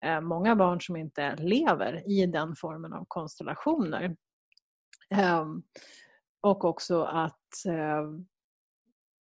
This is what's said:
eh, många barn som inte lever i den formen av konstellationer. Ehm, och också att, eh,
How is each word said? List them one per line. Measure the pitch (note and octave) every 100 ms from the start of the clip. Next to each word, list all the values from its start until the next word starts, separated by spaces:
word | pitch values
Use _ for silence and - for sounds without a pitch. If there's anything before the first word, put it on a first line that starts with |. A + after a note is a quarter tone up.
eh, | D#3 D#3+
många | E3 E3+ G#3+ A3
barn | F3+ F3
som | - E3
inte | D#3 - C#3+ D3
lever | E3+ B3 D4+ D3+ G2+ E3 G3+
i | G3 F3+
den | D#3+ D#3+ D3+
formen | D#3+ D#3 E3
av | D#3+ -
konstellationer. | F3+ D#3+ - D3+ D3+ D4 D#4+ F#3 - F3 D#3+ _ _ _ _ _ _ _ - -
Ehm, | G3 F3+ E3+ D#3 E3 - - - - - _ _ _
och | G3+ G3
också | F3 D#3+ - E3+
att, | D3+ D#3+ D#3 - _ - F#3+
eh, | D#3+ D3+ D3+ D3+ D#3 F3+ _ _ _ _ _ _ _ _ _